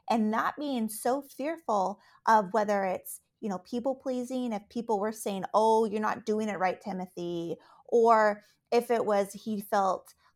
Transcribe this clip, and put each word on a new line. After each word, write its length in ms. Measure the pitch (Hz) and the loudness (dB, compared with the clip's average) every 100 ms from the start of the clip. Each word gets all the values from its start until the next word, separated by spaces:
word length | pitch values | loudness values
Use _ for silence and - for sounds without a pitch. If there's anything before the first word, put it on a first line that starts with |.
| - | -2
and 220 | 226 214 | 0 0
not 240 | 214 151 - | 0 -2 -4
being 320 | 294 247 220 | -4 -4 -4
so 320 | - 240 277 | -4 -2 -2
fearful 800 | 277 - 285 330 - 208 185 208 _ _ - | -4 -8 -8 -6 -2 0 -2 -4 _ _ 4
of 260 | 220 185 | 4 4
whether 300 | 220 208 202 | 0 0 0
it's, 380 | 190 - - - _ - | 0 -4 -8 -18 _ -10
you 80 | 214 | -6
know, 100 | 185 | -6
people 360 | - 240 262 262 | -6 -4 -4 -4
pleasing, 560 | 269 254 247 262 247 | -4 -6 -4 -4 -4
if 160 | 202 - | -6 -8
people 300 | 240 233 202 | -8 -2 -2
were 120 | 214 | -2
saying, 340 | 220 214 190 - | -4 -6 -6 0
"Oh, 320 | 202 220 220 226 | 2 4 4 2
you're 160 | 214 | -2
not 240 | 208 - - | -4 -4 -2
doing 240 | 214 214 | -2 -2
it 100 | 180 | -2
right, 220 | 185 180 | -2 -2
Timothy," 760 | 208 185 185 - 175 170 170 - _ _ - | -8 -8 -8 -8 -6 -6 -6 -10 _ _ 0
or 560 | 233 226 220 214 208 _ _ - | 4 8 8 6 2 _ _ 0
if 200 | 240 233 | 0 2
it 140 | 233 208 | 0 2
was 260 | 202 202 | 2 0
he 280 | 202 220 208 | -6 -8 -8
felt 520 | - 208 190 - - _ _ | -2 0 2 -2 -8 _ _